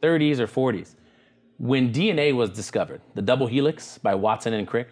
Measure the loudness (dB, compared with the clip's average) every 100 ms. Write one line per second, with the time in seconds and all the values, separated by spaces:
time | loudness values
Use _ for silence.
0 | 0 2 2 0 -2 0 0 -2 -8 -20
1 | _ _ _ _ _ -8 -2 2 2 2
2 | 0 2 2 2 0 -4 -6 -4 -4 -8
3 | -12 -6 0 2 2 2 0 -2 -14 -4
4 | 0 2 2 0 0 -2 -2 -4 -4